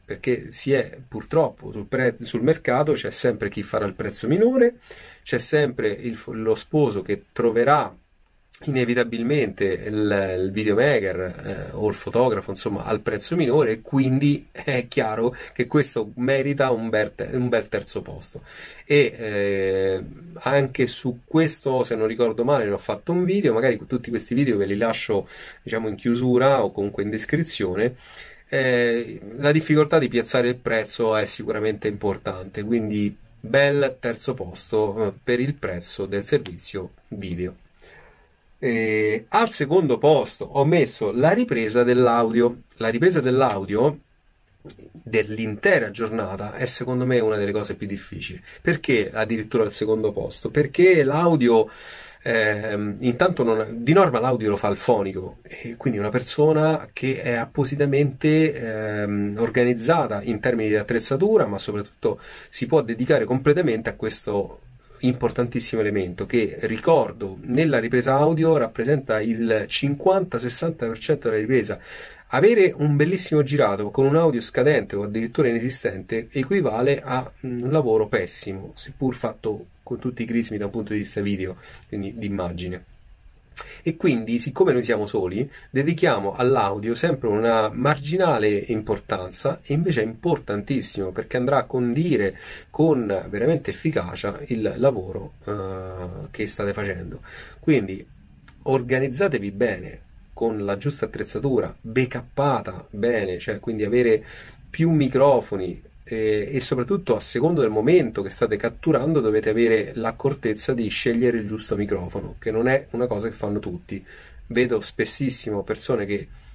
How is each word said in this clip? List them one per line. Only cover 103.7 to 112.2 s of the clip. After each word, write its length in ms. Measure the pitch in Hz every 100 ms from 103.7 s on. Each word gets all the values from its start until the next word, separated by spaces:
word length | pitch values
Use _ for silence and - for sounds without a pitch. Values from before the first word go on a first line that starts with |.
| 110
avere 400 | 104 123 117 110 - - - - -
più 200 | - 165
microfoni, 920 | 156 131 131 143 123 - 98 92 - - -
eh, 440 | - 113 107 107 101
e 80 | 135
soprattutto 560 | - 127 120 196 - 104
a 40 |
secondo 400 | - 120 156 165
del 100 | 113
momento 520 | 107 123 180 120 104
che 60 | 98
state 280 | - 113 104
catturando 640 | 117 - 165 139 147 151
dovete 300 | 110 107 107
avere 420 | 110 113 110 101
l'accortezza 800 | 113 113 - 139 - 113 107 -
di 140 | 123 104
scegliere 500 | - 123 117 123 117
il 80 | 101
giusto 300 | 107 - 101
microfono, 600 | 104 95 87 101